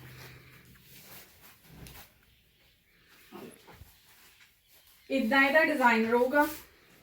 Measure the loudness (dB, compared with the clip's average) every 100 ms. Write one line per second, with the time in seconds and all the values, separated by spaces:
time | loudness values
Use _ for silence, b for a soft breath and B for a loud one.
0 | -20 -20 -20 -20 -20 -20 -20 -20 -20 -20
1 | -20 -20 -20 -20 -20 -20 -20 -20 -20 -20
2 | -20 _ _ _ _ _ _ _ _ _
3 | _ -20 -20 -20 -20 -20 -20 -20 -20 _
4 | _ -20 -20 _ -20 _ _ -20 _ _
5 | -4 -2 0 2 4 4 2 2 2 2
6 | 2 0 2 2 0 -2 -18 _ _ -10